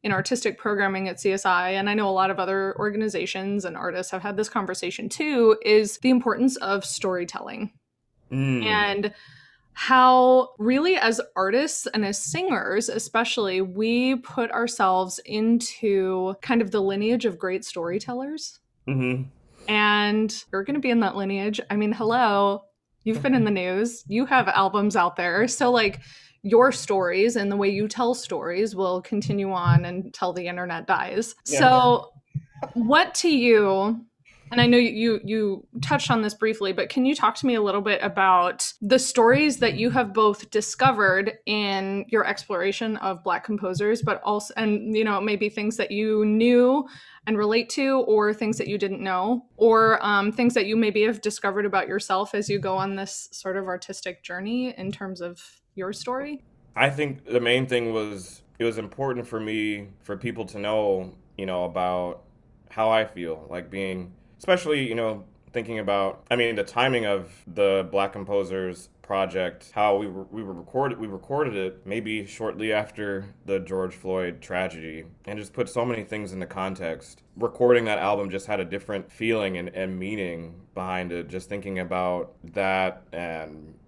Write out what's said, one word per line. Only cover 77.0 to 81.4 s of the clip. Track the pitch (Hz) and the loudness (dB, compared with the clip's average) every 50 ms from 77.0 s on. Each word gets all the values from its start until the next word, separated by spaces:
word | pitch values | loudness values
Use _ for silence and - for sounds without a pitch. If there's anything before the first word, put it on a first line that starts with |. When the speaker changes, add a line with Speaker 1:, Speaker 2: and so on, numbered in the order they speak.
| - - - _ _ _ _ | -12 -20 -20 _ _ _ _
Speaker 2:
Recording | - 117 117 - - 123 123 123 120 113 | -4 -4 -4 0 2 4 6 6 6 4
that | 110 104 80 | 0 -2 0
album | 87 101 104 101 101 95 | 0 0 0 0 -2 -4
just | 90 95 - | -6 -8 -4
had | - 104 95 | -4 -4 -4
a | 92 | -4
different | 82 92 98 - - 104 98 95 - | -4 -6 -10 -8 -6 -8 -8 -8 -10
feeling | - - 110 113 113 110 104 95 92 | -10 -6 -2 0 0 0 0 -2 -4
and, | 87 87 87 | -6 -8 -8
and | - 87 95 95 92 92 | -6 -6 -6 -6 -6 -6
meaning | 92 98 107 107 95 87 85 82 82 82 85 90 - _ _ | -6 -6 -6 -6 -6 -6 -8 -10 -12 -14 -16 -20 -20 _ _
behind | 95 92 92 92 92 90 87 | -8 -6 -4 -4 -4 -4 -6
it, | 85 87 85 | -6 -8 -8
just | 71 85 92 | -8 -10 -12